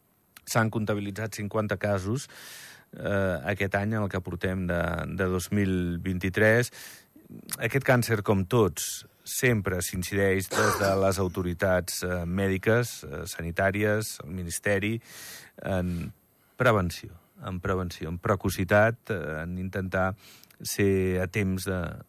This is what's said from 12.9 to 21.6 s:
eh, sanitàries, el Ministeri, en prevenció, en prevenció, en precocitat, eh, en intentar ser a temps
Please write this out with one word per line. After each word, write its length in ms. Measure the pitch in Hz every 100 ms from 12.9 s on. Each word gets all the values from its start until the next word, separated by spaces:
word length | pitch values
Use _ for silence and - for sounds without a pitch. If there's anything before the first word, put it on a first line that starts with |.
| -
eh, 220 | 71 76 82
sanitàries, 960 | - 85 82 95 98 104 107 107 -
el 80 | 73
Ministeri, 640 | 92 85 - 104 98 104 113 - - - - - - -
en 460 | 92 90 85 80 - _ _ _ -
prevenció, 560 | 123 107 87 - - 85 _ -
en 160 | 123 92
prevenció, 480 | 98 92 90 - 80
en 140 | 87
precocitat, 880 | - 98 98 - 90 104 110 120 -
eh, 300 | 98 73 78
en 140 | 85 90
intentar 540 | 92 98 95 95 92 98 - - - -
ser 560 | 82 - 98 95 92 90
a 80 | 92
temps 400 | 110 95 92